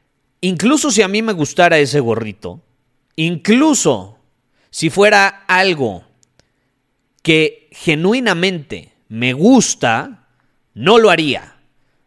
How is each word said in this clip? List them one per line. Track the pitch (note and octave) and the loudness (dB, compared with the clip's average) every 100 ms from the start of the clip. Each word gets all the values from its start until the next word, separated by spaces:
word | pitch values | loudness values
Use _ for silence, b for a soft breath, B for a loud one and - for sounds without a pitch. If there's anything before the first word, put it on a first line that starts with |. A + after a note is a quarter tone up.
| b _ _ - | b _ _ -8
Incluso | F3+ E3+ G#3+ D4+ D4+ | -6 -2 0 0 0
si | G#3 | 0
a | F#3+ | 0
mí | G#3 | 0
me | A3+ | -4
gustara | F3+ C#3+ - F3 E3 | -4 -4 2 2 4
ese | C#3 C#3+ | 2 0
gorrito, | A#2 A2 A2 G2 F2+ F2+ _ _ _ _ _ - | -2 -4 -6 -12 -16 -16 _ _ _ _ _ -6
incluso | E3 F3 - A#3 D#4 C#4 E3 A2 F#2+ _ _ _ _ _ _ | -6 -4 0 2 2 2 0 -2 -6 _ _ _ _ _ _
si | - D#3+ | -6 -6
fuera | F#3 G#3 G#3 G3 - - | 2 2 4 0 -2 -2
algo | F#3 F#3+ D#3 A#2+ F#2 _ _ _ _ _ _ _ _ _ _ _ _ | 0 0 -2 -4 -6 _ _ _ _ _ _ _ _ _ _ _ _
que | - D#3 D#3 - _ | 0 2 0 -4 _
genuinamente | - - D3+ F3 B3 A#3 E3+ F#3 F3+ C#3 F#2+ - _ - | -10 -4 -2 0 0 -2 -2 -2 -6 -12 -16 -16 _ -16
me | A2 B2 | -6 -4
gusta, | B2+ G3 C4 - - B2 A2+ E3+ A3 _ _ _ _ _ | 0 4 4 2 -2 -2 -2 -6 -16 _ _ _ _ _
no | - C#3+ A#3 | -4 2 4
lo | A3 | 4
haría. | E3+ D#3 G2 - _ _ _ _ _ | 2 0 -4 -8 _ _ _ _ _